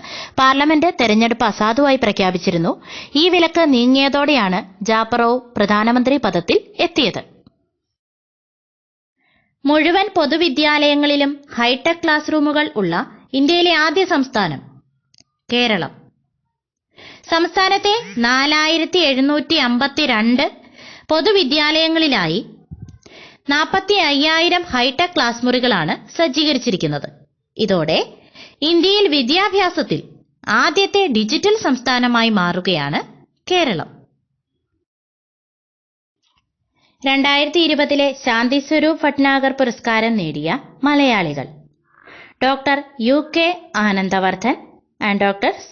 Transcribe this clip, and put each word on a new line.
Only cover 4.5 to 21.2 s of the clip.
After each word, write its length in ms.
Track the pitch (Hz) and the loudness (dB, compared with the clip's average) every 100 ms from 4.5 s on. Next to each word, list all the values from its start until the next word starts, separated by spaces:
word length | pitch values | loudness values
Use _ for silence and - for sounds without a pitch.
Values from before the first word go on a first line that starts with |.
| 180 - - 214 | -2 -6 -8 -2
ജാപ്പറോവ് 500 | 220 226 240 233 254 240 - | 0 0 0 0 0 -4 -2
പ്രധാനമന്ത്രി 600 | 202 208 226 247 247 285 208 | 0 2 2 2 2 0 0
പദത്തിൽ 340 | 180 - 392 - - 339 | -2 0 0 -2 -4 -2
എത്തിയത്. 360 | 330 214 139 - _ _ _ _ _ _ _ _ _ _ _ _ _ _ _ _ _ _ _ _ _ _ _ 277 | 0 -2 -4 -12 _ _ _ _ _ _ _ _ _ _ _ _ _ _ _ _ _ _ _ _ _ _ _ 0
മുഴുവൻ 420 | 302 311 370 403 359 | 2 2 0 0 0
പൊതുവിദ്യാലയങ്ങളിലും 1120 | 285 311 339 262 302 294 294 294 294 285 285 285 - - | 0 0 0 0 0 2 2 2 2 0 0 -4 -10 -4
ഹൈടെക് 460 | 240 254 330 339 | -2 0 -2 -2
ക്ലാസ് 300 | 320 302 302 | 0 -2 0
റൂമുകൾ 320 | 311 294 294 302 220 | 0 0 0 -2 -2
ഉള്ള 120 | 180 170 269 - _ 269 | -2 -2 -6 -12 _ 0
ഇന്ത്യയിലെ 340 | 285 349 349 311 320 | 2 2 2 2 0
ആദ്യ 180 | 311 359 311 | 0 0 0
സംസ്ഥാനം 460 | 254 220 175 131 - - _ _ _ _ _ _ - | -2 -2 -4 -6 -12 -20 _ _ _ _ _ _ -4
കേരളം. 400 | 240 240 196 139 - - _ _ _ _ _ _ _ _ - - - - | -2 0 -2 -4 -12 -20 _ _ _ _ _ _ _ _ -20 -20 -20 -4
സംസ്ഥാനത്തെ 600 | 330 339 392 381 392 403 453 480 240 233 | -2 0 0 0 0 0 -2 -4 -4 0
നാലായിരത്തി 760 | 254 285 302 311 320 320 359 302 | 0 0 0 0 0 0 0 0
എഴുന്നൂറ്റി 460 | 262 277 294 302 320 240 | 2 0 0 0 0 0
അമ്പത്തിരണ്ട് 800 | 240 277 311 285 220 233 247 339 - - - - - - | 0 -2 -2 0 0 2 2 0 -6 -20 -20 -20 -14 -2
പൊതുവിദ്യാലയങ്ങളിലായി 1300 | 311 | 0